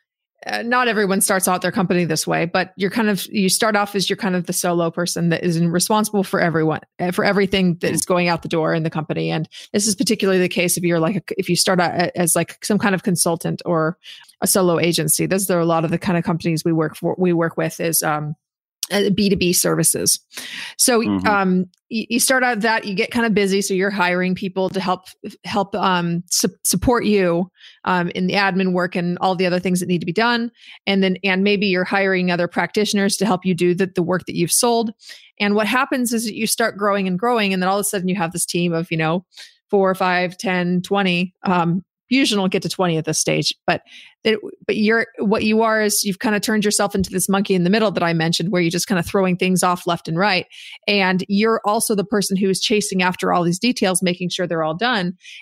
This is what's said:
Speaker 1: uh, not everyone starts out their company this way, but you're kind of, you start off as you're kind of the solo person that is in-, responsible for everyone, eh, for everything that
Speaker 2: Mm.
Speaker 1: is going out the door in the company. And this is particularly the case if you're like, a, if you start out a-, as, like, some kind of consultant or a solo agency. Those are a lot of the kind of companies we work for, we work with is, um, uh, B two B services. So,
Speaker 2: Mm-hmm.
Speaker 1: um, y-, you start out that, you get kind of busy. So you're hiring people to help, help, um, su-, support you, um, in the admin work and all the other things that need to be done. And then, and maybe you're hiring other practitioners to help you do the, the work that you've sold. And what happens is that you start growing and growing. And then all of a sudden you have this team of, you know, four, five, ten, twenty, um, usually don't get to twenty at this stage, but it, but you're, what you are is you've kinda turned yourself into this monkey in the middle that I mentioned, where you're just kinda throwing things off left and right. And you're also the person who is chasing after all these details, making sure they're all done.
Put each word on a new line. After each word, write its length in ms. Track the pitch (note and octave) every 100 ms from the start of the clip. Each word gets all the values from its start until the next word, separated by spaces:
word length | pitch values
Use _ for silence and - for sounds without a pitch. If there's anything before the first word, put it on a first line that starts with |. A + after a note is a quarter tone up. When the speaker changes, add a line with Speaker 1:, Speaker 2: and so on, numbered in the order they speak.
| _ _ _ _ -
Speaker 1:
uh, 160 | G#3
not 240 | A3+ B3 A#3+
everyone 340 | G#3+ G3 F#3+
starts 280 | - F#3+ F#3+
out 140 | F3+
their 100 | F3+
company 320 | A3+ F3 F3+
this 200 | E3 D#3
way, 200 | - D#3+
but 280 | E3+ F#3 F3+ -
you're 140 | G3
kind 180 | A#3+ G#3+
of, 180 | F#3+ -
you 220 | G#3+ F#3
start 260 | - A3
off 220 | G#3 G3+ G3+
as 120 | -
you're 80 | F#3+
kind 200 | G3+ F3+
of 100 | E3+
the 60 |
solo 360 | F3 F3+ E3+ E3
person 420 | F3 F3 F3 E3+
that 120 | E3
is 140 | F3+ E3
in-, 160 | E3+
responsible 500 | F3 - G#3+ G#3 G#3
for 180 | F#3 E3+
everyone, 400 | E3+ D#3+ D#3 D3+ - -
eh, 100 | F3+
for 140 | F3+
everything 500 | G#3 G3 F#3+ G3 F#3 F3
that 100 | F3
Speaker 2:
Mm. 40 |
Speaker 1:
is 100 | D#3+
going 240 | - F3+ F3
out 140 | E3
the 60 | -
door 240 | E3 D#3+
in 120 | E3
the 60 | D#3+
company. 420 | D#3+ D3+ D#3+ D#3+
And 160 | E3 D#3+ - -
this 160 | G#3+ G3+
is 80 | F#3+
particularly 440 | C4+ G#3 F#3+ F#3
the 80 | F3
case 280 | F#3 F3 E3+
if 80 |
you're 160 | F3 E3+
like, 160 | D#3+ F#3
a, 60 | - -
if 120 | -
you 80 | F3
start 240 | - F3+
out 120 | E3+
a-, 240 | - F3 -
as, 200 | E3+ F3
like, 280 | E3 -
some 140 | - G#3
kind 160 | G3+
of 80 | F#3
consultant 600 | - F3 F3+ E3+ E3 -
or 340 | - E3 D#3+ - - - - _
a 60 | G3+
solo 320 | G3+ F3 D#3+
agency. 480 | E3 D#3+ D#3 - D#3+
Those 240 | F#3+ G3
are 80 | F3
a 80 | E3
lot 180 | E3
of 60 | D#3+
the 80 | E3+
kind 180 | G3+ E3+
of 60 |
companies 420 | F3 E3 F3 D#3+
we 80 | E3+
work 240 | D#3+ D#3 -
for, 200 | E3+ -
we 140 | F3+
work 240 | E3+ E3 -
with 240 | D#3+ -
is, 220 | E3+ D#3
um, 320 | E3 D3+ D3+ D#3 _ _ _ _ -
uh, 200 | G3+ G#3
B 180 | F#3+ G3+
two 80 | F#3+
B 160 | F3
services. 680 | F3 E3+ D#3+ D#3+ - - - _ - - - - -
So, 220 | - A#3
Speaker 2:
Mm-hmm. 260 | A3 G3 G#3
Speaker 1:
um, 400 | G3+ F#3 F#3 F#3 _ _
y-, 160 | A3+ -
you 100 | A#3
start 240 | - C4
out 180 | B3+ A3+
that, 260 | A3 A3 G3+
you 80 |
get 160 | F#3+ A3+
kind 160 | A#3+ A#3
of 80 |
busy. 260 | G3+ G3 G3
So 140 | G3
you're 160 | F#3 G3+
hiring 440 | G3+ F3+ F3+ F3+
people 360 | F#3 G3 F#3+ F#3
to 100 | G#3+
help, 280 | F#3 F#3 - - G#3 -
help, 300 | F3+ G#3 G3
um, 480 | G3+ G3 F3+ F3 E3+ -
su-, 260 | - G3+ -
support 400 | - F#3 - A#3+
you, 460 | G#3 G3+ F3+ E3+ F#3 _ - -
um, 240 | - F3+ F3
in 140 | - F#3
the 40 |
admin 400 | F#3+ G3 F#3 F#3+
work 240 | F3+ F3+ G3
and 220 | F3 F3+
all 140 | F#3+
the 100 | F3
other 160 | F#3 F3+
things 200 | F#3+ F3+
that 80 | F3+
need 100 | F3
to 80 | E3+
be 60 |
done. 380 | E3+ A#3 A#3 A#3 - - - -
And 160 | G3
then, 160 | F#3+ F#3
and 220 | G3 F#3
maybe 220 | G3+ G3+ G3+
you're 180 | F3+
hiring 460 | F3+ G3 G3 F#3 F3+
other 180 | F3 E3+
practitioners 720 | G3+ F3 G#3+ G3+ G3+ G3+ -
to 80 | G#3
help 180 | F#3
you 100 | F#3
do 200 | E3+ F3
the, 160 | F3 F#3+
the 80 | -
work 220 | E3+ F3+
that 120 | - E3+
you've 160 | E3
sold. 380 | - A#3+ A#3 A3+ - - - - -
And 160 | G#3
what 120 | G#3 G#3+
happens 480 | B3+ C4+ C4+ A#3
is 100 | A#3
that 100 | A3
you 120 | G3+ G#3+
start 320 | - A3 F#3+
growing 280 | G#3 G3+ F#3+
and 120 | F3+
growing. 340 | A#3+ A#3+ G3
And 100 | F#3+
then 60 | F3+
all 80 | G3+
of 60 |
a 20 |
sudden 240 | G3 G3+ F#3
you 80 | F#3
have 160 | E3
this 140 | F3+ -
team 260 | F3 F3
of, 180 | E3 E3
you 60 | D#3+
know, 300 | D#3+ F3+ - - - _ _
four, 260 | G3+ F#3+
five, 440 | F#3 F#3 F3+ F3+ F#3
ten, 420 | F#3+ F3+ F3 F3+
twenty, 540 | F3+ G3+ F#3+ F3 F3+ -
um, 420 | G3 F3+ E3+ F#3 - _ _
usually 300 | C4 - G#3
don't 100 | F#3
get 120 | G3
to 80 | F3+
twenty 260 | - F3 D#3+
at 80 |
this 140 | D#3+ D#3+
stage, 360 | - D#3 D3+ - -
but 160 | D#3+ - - - _
it, 160 | A3 A3 - - -
but 100 | G#3
you're, 300 | G#3+ A3+ - -
what 260 | G#3 A3+
you 160 | G#3+ A3
are 200 | A3+ A3
is 220 | G#3 -
you've 160 | G#3 F#3
kinda 200 | A3+ G#3
turned 240 | G#3 G#3+
yourself 300 | G3+ G#3 G3+
into 160 | G3+ F#3
this 180 | F#3 F#3+
monkey 260 | G3 G#3
in 100 | F#3
the 60 | F3
middle 200 | A3 A3
that 120 | F3+
I 120 | E3+
mentioned, 360 | E3 E3 - E3+
where 120 | F3+
you're 80 | E3
just 180 | F3 -
kinda 140 | F#3
throwing 340 | - G3+ F#3+ F3+
things 260 | F#3 F#3
off 240 | F3+ F3+ F3+
left 220 | E3+ -
and 100 | E3
right. 280 | G#3 F3+ - - - - -
And 360 | G3+ F#3 F#3 -
you're 320 | G3+ A3 A3+ G#3
also 280 | A3 -
the 100 | G3+
person 340 | F#3 G#3 F#3 F#3+
who 100 | G3
is 120 | F#3
chasing 420 | - G#3+ G3+ F#3
after 280 | F#3 F3+ F#3
all 140 | F3+
these 140 | E3+ F3
details, 440 | A#3+ B3 G3 F3+
making 280 | F#3+ F3+ F3
sure 160 | - F3
they're 180 | E3
all 100 | D#3
done. 440 | D#3+ A#3+ A3+ F3+ F3+ - -